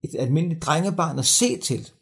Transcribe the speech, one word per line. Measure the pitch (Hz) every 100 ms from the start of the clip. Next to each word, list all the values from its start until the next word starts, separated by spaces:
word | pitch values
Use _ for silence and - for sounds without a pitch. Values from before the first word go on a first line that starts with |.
et | - -
almindeligt | 127 151 175 165
drengebarn | - 156 190 185 165 135
at | 131
se | - 247 247
til. | - 123 - _